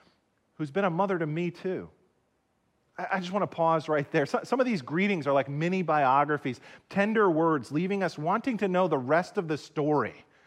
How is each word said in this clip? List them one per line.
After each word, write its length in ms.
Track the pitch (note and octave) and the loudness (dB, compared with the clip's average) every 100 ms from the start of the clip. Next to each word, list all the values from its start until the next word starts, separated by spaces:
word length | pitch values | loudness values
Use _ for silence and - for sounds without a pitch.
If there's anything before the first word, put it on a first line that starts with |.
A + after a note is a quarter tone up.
| _ _ _ _ _ - | _ _ _ _ _ -10
who's 120 | D3+ | -6
been 140 | E3 | -2
a 60 | G3 | 0
mother 280 | E3 G3+ F#3 | 0 0 0
to 80 | D#3 | -2
me 240 | D#3 F3 | -2 -4
too." 380 | E3 F#3 D3+ E2+ _ _ _ _ _ _ _ _ _ _ - | -6 -8 -8 -10 _ _ _ _ _ _ _ _ _ _ -12
I, 80 | - | -6
I 80 | F#3+ | -4
just 120 | F3 | -4
want 100 | G3 | -4
to 120 | F3+ | -4
pause 360 | - E3 E3 - | 0 2 2 2
right 200 | - C#3+ | -2 0
there. 140 | D#3+ | 0
So, 160 | C#3 A#3+ | 0 -2
some 160 | - B3 | -2 0
of 60 | |
these 160 | B3+ G3+ | 2 0
greetings 460 | A#2+ D#3 G3+ F#3 C#3 | -2 -2 0 0 2
are 60 | |
like 160 | C#3 C#3+ | 2 2
mini 320 | C#3+ E3+ F#3+ | -2 -2 -2
biographies, 800 | E3 D3+ C3+ C3+ D3 D3 C#3 A#2+ - - _ | 0 2 4 4 4 0 -4 -8 -12 -20 _
tender 400 | G3 G#3 A3 G3+ | -2 0 4 4
words, 400 | D#3 E3 D3+ A#2+ | 4 2 2 -2
leaving 320 | C#3+ F#3 G3+ | -2 -2 0
us 140 | F3+ - | -2 -4
wanting 400 | D#3 G#3+ C4+ A3 | -2 -2 -2 -2
to 100 | G3+ | 0
know 200 | F3+ F#3 | 2 2
the 80 | D3+ | 2
rest 400 | B2+ D#3+ F3 G#3 | 2 0 2 -4
of 120 | D#3+ | -4
the 100 | D3+ | -6
story. 640 | - D#3 D3 D3 G#2 - - _ | -6 -4 0 0 0 -6 -20 _